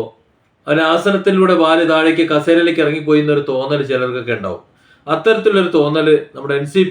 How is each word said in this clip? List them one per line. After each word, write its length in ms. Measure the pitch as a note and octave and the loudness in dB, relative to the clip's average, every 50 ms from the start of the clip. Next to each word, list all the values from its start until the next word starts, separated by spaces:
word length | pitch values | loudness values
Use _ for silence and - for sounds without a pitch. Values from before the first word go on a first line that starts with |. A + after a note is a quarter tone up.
| A2+ - - _ _ _ _ _ _ _ _ _ - | -2 -6 -12 _ _ _ _ _ _ _ _ _ -4
അവൻ 140 | C#3+ D3 D#3+ | -2 -2 0
ആസനത്തിലൂടെ 720 | D#3+ D#3+ E3+ F3 F#3+ G3+ F#3+ F#3 - G3+ F#3+ F#3 F#3 F#3 F3+ | 0 0 0 0 0 0 -2 0 0 0 2 2 2 2 2
വാല് 360 | E3 D#3+ D#3+ E3 E3+ E3+ D#3+ | 2 2 2 2 2 2 2
താഴേക്ക് 400 | D#3+ D#3+ D#3+ E3 D#3+ E3+ D#3+ D3+ | 2 2 2 2 2 0 0 0
കസേരയിലേക്ക് 520 | D3+ D3 D3 E3+ E3 E3+ E3+ E3+ E3 E3 | 0 0 2 2 2 2 2 0 0 0
ഇറങ്ങിപ്പോയി 380 | D3+ D3 D#3 D#3 D3 D3+ D3+ D3+ | 0 0 -2 -2 -2 0 2 2
എന്നൊരു 240 | D3 D3+ D3 C#3+ C#3 C#3 | 2 2 0 0 -2 -2
തോന്നൽ 340 | C3 C3 C3+ C#3 D3 C#3 C#3 | -4 -4 -2 -2 -2 -2 -2
ചിലർക്കൊക്കെ 500 | C3 C3 B2+ B2+ B2 B2 B2+ A2 A#2+ A2+ | -2 -2 -2 -2 -4 -6 -6 -6 -6 -6
ഉണ്ടാവും. 300 | A2 G2 F#2 E2+ - - _ _ _ _ _ _ _ - | -6 -6 -8 -10 -10 -14 _ _ _ _ _ _ _ -8
അത്തരത്തിലുള്ളൊരു 640 | C#3+ D#3 D#3 - A3 A3 G3 F#3+ A3 G3 F#3+ F3+ E3 | -6 -4 0 2 2 2 2 2 2 2 2 0 2
തോന്നൽ 360 | E3+ D#3 D3 D3 D#3 D#3+ D#3 D#3 D3+ C#3+ - - - | 2 0 0 2 0 0 2 2 2 2 0 -4 -14
നമ്മുടെ 200 | C3+ C#3 C#3 C#3+ | -10 -6 -4 -4
എൻ 100 | C#3+ D3 | -4 -4
സി 160 | D3 - F#3+ F3+ - | -2 0 0 0 2